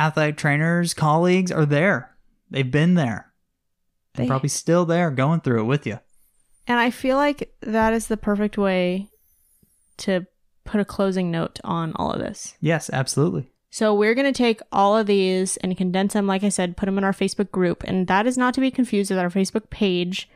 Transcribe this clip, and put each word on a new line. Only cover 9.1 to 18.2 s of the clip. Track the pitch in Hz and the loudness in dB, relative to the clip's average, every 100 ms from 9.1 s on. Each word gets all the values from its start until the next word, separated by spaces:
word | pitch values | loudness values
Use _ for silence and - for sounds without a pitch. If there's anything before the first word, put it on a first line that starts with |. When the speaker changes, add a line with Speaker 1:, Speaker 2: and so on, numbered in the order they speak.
| _ _ _ _ _ _ _ _ - | _ _ _ _ _ _ _ _ -8
Speaker 2:
to | - 185 185 _ _ _ | -2 -2 -4 _ _ _
put | - 214 | -4 -2
a | |
closing | 196 - 196 185 180 | -2 -2 -2 0 -2
note | 165 165 - | -2 -4 -6
on | - 170 160 | -6 -4 -4
all | - - | -4 -4
of | - | -4
this. | - - - - | -6 -10 -16 -4
Speaker 1:
Yes, | 156 160 - | -2 -2 -2
absolutely. | 135 131 - 165 175 127 _ _ | -4 -2 0 0 -2 -8 _ _
Speaker 2:
So | - 220 | -2 0
we're | 208 214 | 2 2
gonna | 240 277 | 2 0
take | 262 240 220 - | 2 0 0 -2
all | - 196 214 | 2 4 4
of | 208 | 2
these | 202 185 185 190 - | 2 2 0 -2 -4
and | 190 185 | -4 -2
condense | 185 185 202 | -2 0 0
them, | 208 196 | 0 0
like | 190 | 0
I | 202 | 0
said, | - 180 175 | 0 -2 -4
put | 190 | -4
them | 196 | 0
in | |
our | 196 | 0
Facebook | 190 196 - 196 | 0 -2 -2 -4
group. | 185 175 - | 0 -2 -2
And | - 185 175 | -4 -2 2
that | 185 | 2